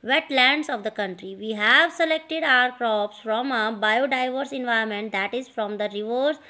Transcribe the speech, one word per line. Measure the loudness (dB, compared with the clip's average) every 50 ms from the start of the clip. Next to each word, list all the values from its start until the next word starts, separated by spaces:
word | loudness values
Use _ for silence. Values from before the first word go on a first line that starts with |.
| -2
wetlands | 0 0 0 0 0 2 4 4 4 4 2 0 -4
of | -4 -4 -4
the | -6
country. | -4 -4 -6 -6 -6 -10 -12 -14 -12
We | -10 -6 -6 -4
have | 0 2 4 6 6 6 4 2
selected | 0 0 0 0 -2 -2 -4 -4 -2 2
our | 4 4 4 4 2
crops | 0 -2 0 0 2 0 0 -2 -6 -10
from | -4 -4 -2 -2 0 -2
a | -2 0 0 -2 -2 0
biodiverse | 0 2 2 2 2 0 0 0 -2 -2 -2 -4 -6 -4 -6
environment, | -6 -2 0 0 0 0 0 -2 -4 -6 -4
that | -2 -2 -2 -2 -2
is, | -6 -6 -6
from | -6 -4 -4 -4 -2 -4
the | -4 -4 -4
rivers | -6 -6 -4 -2 0 0 0 0 -2 -8 -20